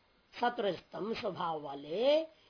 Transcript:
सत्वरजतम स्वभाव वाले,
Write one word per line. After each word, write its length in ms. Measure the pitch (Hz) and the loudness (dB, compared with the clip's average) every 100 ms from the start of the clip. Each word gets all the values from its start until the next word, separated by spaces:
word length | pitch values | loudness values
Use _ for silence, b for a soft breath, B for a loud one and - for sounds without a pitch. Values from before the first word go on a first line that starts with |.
| _ _ _ - | _ _ _ -2
सत्वरजतम 720 | 240 240 202 160 - 160 196 | 0 2 0 -2 -6 -6 -4
स्वभाव 480 | 226 220 170 175 156 | -2 -4 -2 -2 -2
वाले, 600 | 147 143 147 180 262 302 311 b b | -6 -10 -6 2 4 4 2 b b